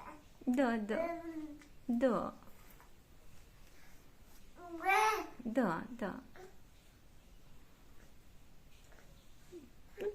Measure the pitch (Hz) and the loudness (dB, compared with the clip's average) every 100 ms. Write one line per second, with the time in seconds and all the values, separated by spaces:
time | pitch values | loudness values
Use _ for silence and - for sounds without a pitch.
0 | - - - - 254 247 247 226 208 220 | -12 -14 -16 -2 4 8 8 6 4 2
1 | 339 339 330 320 302 - - - - 240 | 2 0 -4 -6 -6 -8 -14 -6 0 6
2 | 262 202 - - - - - - - - | 6 6 2 -4 -12 -16 -16 -18 -18 -20
3 | - - - - - - - - - - | -20 -18 -14 -14 -14 -18 -18 -16 -16 -16
4 | - - - - - - 349 339 370 415 | -16 -18 -18 -16 -16 -12 -8 0 6 8
5 | 427 427 - - 233 254 208 170 - 240 | 8 6 0 -4 0 4 4 4 -2 -4
6 | 196 - - - 370 - - - - - | -4 -4 -10 -14 -14 -16 -18 -20 -20 -20
7 | - - - - - - - - - - | -20 -18 -18 -16 -16 -16 -16 -18 -16 -16
8 | - - - - - - - - - - | -14 -16 -16 -16 -16 -16 -16 -16 -16 -16
9 | - - - - - 349 262 - - - | -16 -16 -16 -16 -14 -14 -14 -16 -12 -2
10 | 403 | 2